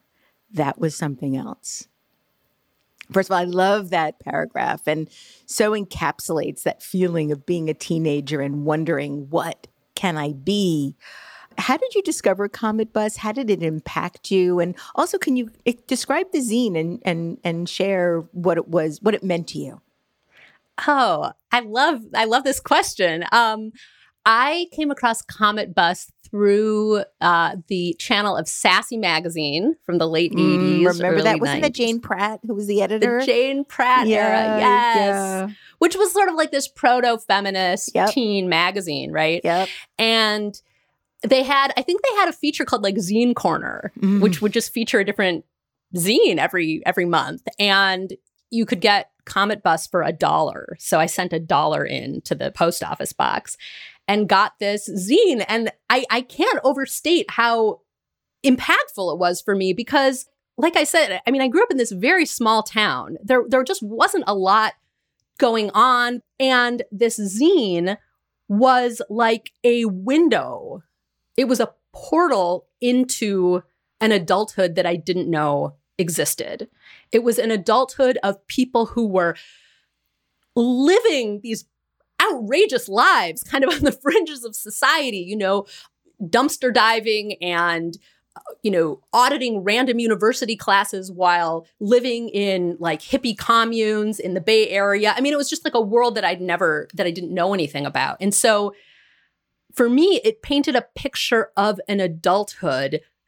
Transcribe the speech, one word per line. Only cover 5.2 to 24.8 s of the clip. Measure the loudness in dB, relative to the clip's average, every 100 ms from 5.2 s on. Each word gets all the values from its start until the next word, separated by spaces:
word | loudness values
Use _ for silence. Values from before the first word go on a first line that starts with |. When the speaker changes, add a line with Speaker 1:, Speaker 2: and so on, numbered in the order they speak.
| -20 -20
Speaker 1:
so | -14 0 0
encapsulates | 0 -6 -6 -4 -4 -4 -4 -4 -4
that | -6 -6
feeling | -8 -2 -2 -2 -2
of | -4
being | -4 -4 -4
a |
teenager | -6 -4 -2 0 -2 -4 -6
and | -4 -4
wondering, | -2 -2 -2 -4 -4 -10 -4
"What | -4 -4 -10 -18 _ _ -6
can | -4 -4
I | -6
be?" | -6 -4 0 0 0 -4 -8 -20 -20 -20 -20 -16 -10
How | -2 -2
did | 0
you | -2
discover | -4 -2 0 0 -4
Comet | -4 -4 -2 -2
Bus? | -2 -4 -4
How | -6
did | -6 -2
it | -2
impact | -2 -4 -6 -6 -6 -10 -2
you? | 2 2 2
And | -2 -4 -8
also, | -4 -2 -2
can | -2 -2
you, | -4 -6 -6
eh, | -6 -4
describe | -6 -2 -2 -2
the | -2
zine | 0 0 0 -2
and, | -4 -4
and, | -4 -4 -4 -6
and | -6 -4 -6
share | -2 -2 0 0 0 -4
what | -4 0 0
it | 0
was, | 0 -2 -2
what | -2
it | -2
meant | -2 -4 -4
to | -10
you? | -12 -14 _ _ _ _ _ _ -20 _ _ -8 0
Speaker 2:
Oh, | 2 2 0 -4 -8 _
I | -2
love, | -2 0 0 0 -4
I | -4 0
love | 0
this | 0 -4
question. | 0 0 0 -2 -2 -2 0
Um, | 2 2 -2 -10 -16 -20 _ _ _
I | 2 4 2 0 -6
came | -4